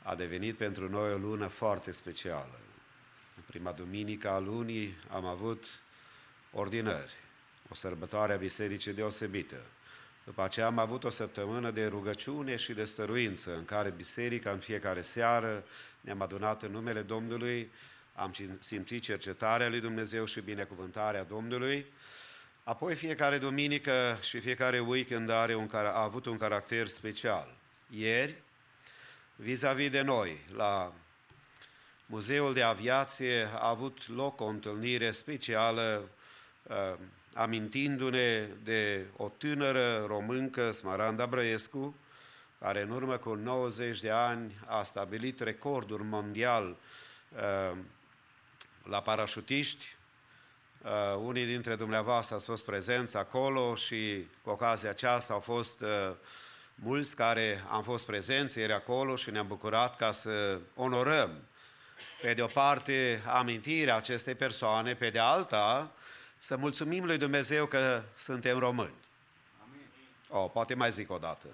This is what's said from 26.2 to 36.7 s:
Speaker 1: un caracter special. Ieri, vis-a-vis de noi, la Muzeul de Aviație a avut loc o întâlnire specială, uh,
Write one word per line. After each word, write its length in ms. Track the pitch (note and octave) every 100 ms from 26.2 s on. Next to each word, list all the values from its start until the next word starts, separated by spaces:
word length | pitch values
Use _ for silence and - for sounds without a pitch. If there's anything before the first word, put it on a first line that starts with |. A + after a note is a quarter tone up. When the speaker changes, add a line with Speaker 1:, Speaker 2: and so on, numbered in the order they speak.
| B2+
Speaker 1:
un 120 | A2+
caracter 500 | G#2+ G2+ - A#2 A2
special. 760 | - A2 G#2 A#2+ G2 C2+ - _ - -
Ieri, 520 | A2 A2 A2+ C#3 D#3+ - _ _ _ - - - - - -
vis-a-vis 540 | A2 B2+ C#3 C3 C#3+
de 120 | C3+
noi, 440 | C3+ B2+ F#2+ D2+ D2 G#2
la 380 | G#2 G2+ F2+ F2 - _ _ - - - - - - - _
Muzeul 480 | A2 G#2 C#3+ C#3+
de 80 | C3
Aviație 880 | A#2 G#2+ A2+ C3 C3+ - B2+ B2 A2
a 160 | A2+ A#2
avut 380 | A#2 C3+ C3 -
loc 340 | A#2 C#3 C#3
o 40 | A2
întâlnire 640 | G#2+ G#2+ G#2 A#2+ B2 A#2
specială, 960 | G#2 - D3 - A2 A2+ A2+ A2+ G#2+ G2+ - - - - -
uh, 340 | -